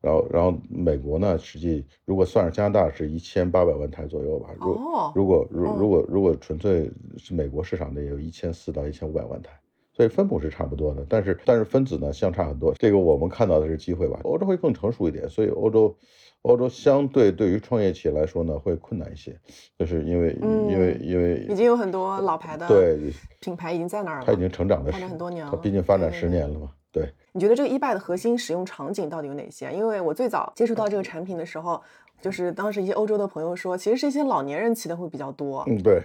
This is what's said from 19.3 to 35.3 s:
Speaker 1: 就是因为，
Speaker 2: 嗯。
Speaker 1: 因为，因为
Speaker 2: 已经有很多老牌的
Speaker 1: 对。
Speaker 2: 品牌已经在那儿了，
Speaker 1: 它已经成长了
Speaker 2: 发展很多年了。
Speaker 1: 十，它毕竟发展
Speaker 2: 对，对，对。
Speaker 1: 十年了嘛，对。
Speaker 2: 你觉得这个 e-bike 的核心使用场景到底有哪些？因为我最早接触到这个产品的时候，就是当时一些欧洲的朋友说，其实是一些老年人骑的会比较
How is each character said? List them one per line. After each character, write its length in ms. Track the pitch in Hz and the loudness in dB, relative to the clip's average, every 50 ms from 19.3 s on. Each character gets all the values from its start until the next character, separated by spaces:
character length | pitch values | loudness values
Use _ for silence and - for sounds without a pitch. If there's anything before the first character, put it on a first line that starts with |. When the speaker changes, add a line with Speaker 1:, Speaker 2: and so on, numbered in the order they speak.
| - - _ _ - - - _ _ | -18 -18 _ _ -20 -20 -20 _ _
Speaker 1:
就 80 | _ 87 | _ -4
是 180 | 82 85 80 76 | -2 0 -2 -2
因 180 | 80 85 87 85 | 0 0 2 2
为， 160 | 82 - - | 2 0 0
Speaker 2:
嗯。 300 | - 214 220 214 - - | 0 0 2 2 2 2
Speaker 1:
因 100 | 95 95 | 2 4
为， 160 | 92 90 - - - | 4 2 2 0 -4
因 200 | 80 90 90 87 | -2 0 2 2
为 240 | 87 87 65 50 - | 2 0 0 -2 -4
Speaker 2:
已 40 | 208 | 0
经 120 | 190 226 | 2 4
有 100 | 240 240 | 4 4
很 140 | 240 220 190 | 4 2 -2
多 280 | 180 190 185 190 196 190 | -2 -2 -4 -4 -4 -2
老 180 | 196 190 160 160 | -2 -2 -2 -4
牌 180 | - - 156 | -6 -10 -10
的 100 | 151 170 | -10 0
Speaker 1:
对。 460 | - 110 98 92 85 80 76 76 71 71 - - - _ _ | 4 6 6 6 6 4 0 -2 -6 -8 -10 -16 -20 _ _
Speaker 2:
品 140 | - - 175 | -10 -10 -10
牌 180 | 170 170 160 175 | -8 -6 -6 -4
已 40 | 170 | -4
经 80 | 165 | -4
在 160 | 180 - 208 208 | -4 -6 -6 -6
那 100 | 175 156 | -6 -6
儿 80 | 139 | -4
了， 40 | - | 0
Speaker 1:
它 80 | - 110 | 0 0
已 40 | |
经 120 | 95 87 92 | 2 0 -4
成 160 | 90 - 90 | -2 -2 0
长 160 | 98 101 76 69 | 0 0 0 0
了 80 | 71 | -4
Speaker 2:
发 80 | 80 95 | -6 -6
展 80 | - | -8
很 120 | - - 160 | -10 -10 -8
多 100 | 170 175 | -8 -8
年 160 | 175 170 156 | -8 -8 -6
了。 60 | 143 | -6
Speaker 1:
十， 60 | - | -6
它 60 | - - | -4 -2
毕 80 | 104 | 0
竟 120 | 98 98 87 | 0 0 2
发 160 | - 98 95 | 4 2 4
展 100 | 90 80 | 4 0
Speaker 2:
对， 40 | 82 | -2
对， 0 | |
对。 80 | - | -2
Speaker 1:
十 80 | - 85 | -2 0
年 180 | 90 87 76 73 | 0 0 0 -2
了 100 | 76 78 | -6 -8
嘛， 120 | 76 71 - _ _ _ | -10 -14 -16 _ _ _
对。 180 | _ 80 78 73 - _ _ _ _ | _ -4 -4 -4 -8 _ _ _ _
Speaker 2:
你 80 | 185 | 0
觉 60 | 170 | 4
得 80 | 208 233 | 4 4
这 80 | 247 285 | 4 4
个 60 | 247 | 0
e-bike 260 | 240 269 320 269 226 | 0 0 0 0 -2
的 60 | 190 | -2
核 160 | 190 - 175 | -2 -4 -6
心 220 | 185 - 233 240 240 | -2 0 0 0 0
使 160 | 233 - 160 | -2 -4 -4
用 100 | 175 185 | -6 -6
场 260 | 185 - - 147 143 | -8 -10 -10 -8 -8
景 180 | 196 - 185 147 | -6 -6 -6 -6
到 100 | 170 160 | -6 -8
底 80 | 151 143 | -10 -8
有 60 | 139 | -10
哪 160 | 147 - - | -10 -12 -14
些？ 200 | - - 135 131 135 | -14 -14 -12 -10 -6
因 140 | 180 214 | -4 -2
为 140 | 226 214 202 | -2 -2 0
我 140 | 180 160 156 | -2 -2 0
最 140 | - 254 240 | 0 -2 0
早 220 | 233 165 - - - | 0 -2 -4 -4 0
接 100 | - 233 | 0 0
触 80 | 226 233 | 0 2
到 140 | 220 220 208 | 0 0 0
这 80 | 202 | 0
个 60 | 202 190 | -2 -4
产 200 | - - 160 175 | -4 -8 -10 -10
品 140 | 185 190 | -8 -8
的 80 | 165 160 | -8 -8
时 140 | 165 - 160 | -8 -10 -8
候， 240 | 160 202 226 226 - - - _ _ _ _ _ - | -4 -4 -4 -4 -6 -14 -20 _ _ _ _ _ -6
就 80 | 190 | -6
是 200 | 190 - 180 180 175 | -4 -2 -2 -4 -2
当 200 | - 202 214 208 | -2 -4 -4 -2
时 100 | 208 190 | -2 -2
一 40 | |
些 60 | 185 202 | -2 0
欧 140 | - 214 | 0 0
洲 120 | 214 214 202 | 0 0 0
的 80 | 202 | 0
朋 160 | 196 - 156 156 | -4 -4 -6 -6
友 120 | 170 175 | -6 -6
说， 220 | 180 - 185 180 | -6 -6 -6 -6
其 140 | 185 - 202 | -2 0 0
实 60 | 226 254 | 0 2
是 80 | 302 | 2
一 40 | 285 | 0
些 140 | 262 285 294 | 0 0 0
老 180 | 269 220 156 135 | 0 0 0 -2
年 160 | 139 143 156 | -2 -4 -2
人 160 | 208 233 233 | 0 0 0
骑 140 | 226 - 170 | -2 -4 -8
的 80 | 170 | -8
会 100 | 170 180 170 | -8 -8 -10
比 80 | - 143 | -8 -8
较 120 | 143 135 | -10 -10